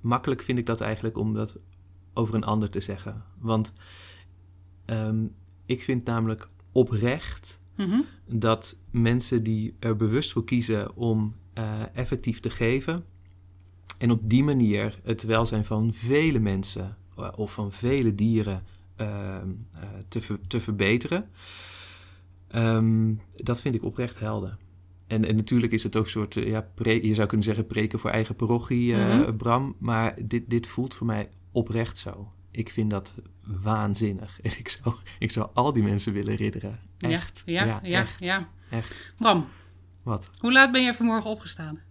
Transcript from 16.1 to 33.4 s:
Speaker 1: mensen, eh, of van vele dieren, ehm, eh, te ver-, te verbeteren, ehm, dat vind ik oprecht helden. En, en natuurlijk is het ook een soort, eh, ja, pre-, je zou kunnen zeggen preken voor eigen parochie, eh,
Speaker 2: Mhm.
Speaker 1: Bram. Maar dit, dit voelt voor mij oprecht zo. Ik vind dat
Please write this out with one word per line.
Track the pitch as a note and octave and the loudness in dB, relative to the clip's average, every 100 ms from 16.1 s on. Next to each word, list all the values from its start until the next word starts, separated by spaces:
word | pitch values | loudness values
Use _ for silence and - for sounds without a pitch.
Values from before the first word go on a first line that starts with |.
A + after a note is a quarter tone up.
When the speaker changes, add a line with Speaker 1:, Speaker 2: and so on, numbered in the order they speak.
| C#3 D#3+ C3+ | 2 4 2
Speaker 1:
mensen, | G#2+ G2 G2 - F#2+ G#2 - - | 2 0 -2 -6 -8 -10 -20 -12
eh, | G2+ - | -12 -6
of | G#2 | -6
van | - G2+ | -4 -6
vele | G2 A#2+ C#3 A#2+ | -4 0 2 2
dieren, | G2+ G#2+ A2+ G#2 F#2+ F#2+ - - - | 2 2 4 2 -2 -6 -18 -20 -8
ehm, | G#2+ G2+ G2+ F#2+ F#2+ G#2+ A#2 | -8 -6 -8 -8 -8 -10 -12
eh, | D#2+ G2+ G2+ F#2+ | -14 -14 -14 -8
te | A#2+ | -8
ver-, | - G#2 F#2 | -6 -8 -4
te | A#2+ | -4
verbeteren, | - G#2 G2 A#2+ C3 F3 G#3 - - - - - - - - - - - - | -4 0 2 2 2 -4 -4 -14 -20 -20 -18 -18 -20 -20 -20 -20 -20 -20 -6
ehm, | A#2 A2+ A2+ A2+ A2 A2 G#2+ - - | 0 2 4 4 4 2 0 -8 -12
dat | A#2+ A#2+ | -4 -2
vind | C#3+ | 0
ik | A#2 | -2
oprecht | B2 - B2 - | -4 -4 -6 -4
helden. | G#2+ G#2+ G2 G#2+ - - - - - | -6 -4 -6 -10 -16 -20 -20 -20 -2
En, | A2+ | 0
en | A2 A2 | 4 2
natuurlijk | G#2+ B2 A#2 | 4 4 4
is | A2+ | 2
het | A2 A2 | 2 2
ook | |
een | A2 | 0
soort, | A2 G#2+ - | 0 -2 -2
eh, | A2 | 0
ja, | A2 G#2+ | -2 -4
pre-, | - A#2 A2+ A2 | -2 2 4 4
je | |
zou | G#2+ G#2 | 2 4
kunnen | A2 G#2 | 2 2
zeggen | G#2+ G#2+ | 0 0
preken | - G#2+ - | 0 0 -2
voor | - | -2
eigen | A2+ A2 A2+ | -2 -2 -2
parochie, | A2+ A#2+ A#2 B2 A#2+ | 0 0 2 0 4
eh, | A#2 - G#3+ | 4 4 4
Speaker 2:
Mhm. | D4 A2 | 4 2
Speaker 1:
Bram. | A2 A#2+ C3+ - | 2 2 0 -4
Maar | A2+ A2+ A2+ - | 0 2 0 -2
dit, | A2+ A#2+ A#2+ | -2 -2 0
dit | A#2 A#2 | 0 0
voelt | - B2+ | -4 -4
voor | - A2+ | -4 -2
mij | G#2+ G2+ - - | -2 -4 -12 -4
oprecht | - A#2 A#2 A#2 - | -2 0 0 -2 -4
zo. | - G2 G2+ - - | -10 -10 -14 -16 -14
Ik | - A2 | -8 -6
vind | - G#2+ | 0 0
dat | G2+ G2 - - - | 0 -4 -16 -18 -20